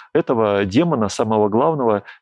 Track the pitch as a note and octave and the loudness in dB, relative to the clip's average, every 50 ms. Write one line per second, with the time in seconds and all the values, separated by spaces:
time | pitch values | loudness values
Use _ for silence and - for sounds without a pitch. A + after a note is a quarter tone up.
0 | - _ - D#3 - - C3+ A2+ A2 G#2 G2+ G2+ G2+ F#2+ F#2+ C3+ F3 E3+ D#3 A#2+ | -20 _ -2 -2 0 0 0 0 2 2 2 0 0 0 0 0 0 2 0 0
1 | G#2+ G2 - - A#2+ A2 A2 G#2+ G#2 G2+ G2+ A#2 C#3 E3 D#3+ C#3+ B2 A2+ G#2 G2+ | -2 -4 -2 -4 -2 0 2 0 0 2 2 0 0 0 0 0 0 0 0 -2
2 | - - - - | -4 -10 -20 -18